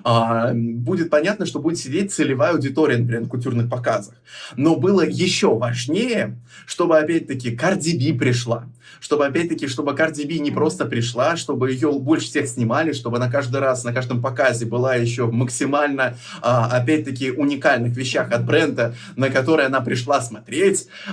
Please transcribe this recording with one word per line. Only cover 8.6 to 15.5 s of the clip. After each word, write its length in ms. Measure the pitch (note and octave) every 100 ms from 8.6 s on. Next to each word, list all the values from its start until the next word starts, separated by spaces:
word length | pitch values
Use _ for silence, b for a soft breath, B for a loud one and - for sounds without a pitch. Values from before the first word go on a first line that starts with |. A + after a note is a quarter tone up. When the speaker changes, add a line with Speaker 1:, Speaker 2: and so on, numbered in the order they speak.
| - - B B
Speaker 1:
Чтобы, 260 | - D3 C#3+
опять-таки, 420 | C3+ E3+ D#3 C#3
чтобы 280 | D#3 C#3+ C#3
Карди 280 | D#3+ D3 D3
Би 140 | E3
не 120 | C#3+
Speaker 2:
Мгм. 40 | -
Speaker 1:
просто 300 | D#3 - -
пришла, 500 | A#2+ A#2 A#2+ C#3+ E3+
чтобы 360 | - B2 C3
её 200 | C3 D3+ C3+
больше 280 | C3 D#3+ -
всех 200 | D3 C3
снимали, 440 | B2+ A2+ C3+ D#3+
чтобы 240 | - A#2+ A#2+
она 120 | B2
каждый 300 | C#3 B2+ C3+
раз 220 | C3+ B2
на 100 | A#2+
каждом 280 | B2 B2 B2
показе 440 | C3 B2+ C3 A#2 A2+
была 300 | A#2+ C3 B2
ещё 320 | A#2 B2 A#2
в 60 |
максимально, 840 | A2+ B2